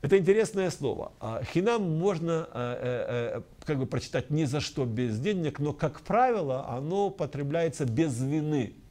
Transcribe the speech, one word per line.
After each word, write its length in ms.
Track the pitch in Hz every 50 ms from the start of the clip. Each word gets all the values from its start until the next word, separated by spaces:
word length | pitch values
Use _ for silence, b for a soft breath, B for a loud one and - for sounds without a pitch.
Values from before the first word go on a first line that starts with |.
| -
это 140 | 139 180
интересное 540 | 196 185 160 196 214 220 202 214 196 190 180
слово. 420 | - - 143 127 - - - - - -
А, 240 | - 110 113 113 127
хинам 400 | - - 165 180 214 233 233 202 175 156 156
можно, 500 | 170 202 196 160 165 165 165 160 165 - -
э, 800 | 117 123 120 123 - 120 127 123 120 - - 117 120 120 120 -
э, 40 | 117
э, 40 | 110 - - - -
как 140 | - 156 135
бы 80 | 131
прочитать 440 | 120 - 131 - - - 143 123 -
"ни 140 | 147 151 160
за 160 | 135 127 151
что" 240 | - - - - 135
без 340 | 120 113 113 127 120 110 107
денег, 400 | 131 196 214 185 165 151 135 -
но, 140 | 139 151 -
как 300 | - - 151 - - -
правило, 680 | - 190 220 254 254 240 214 170 139 127 131 139 -
оно 400 | 117 123 139 151 175 202 202 196
употребляется 760 | 190 - 165 139 - 135 143 143 147 165 170 165 - - 151
без 360 | 123 110 117 165 160 123 113 131
вины. 520 | 135 147 156 151 151 151 143 120 95 - - - -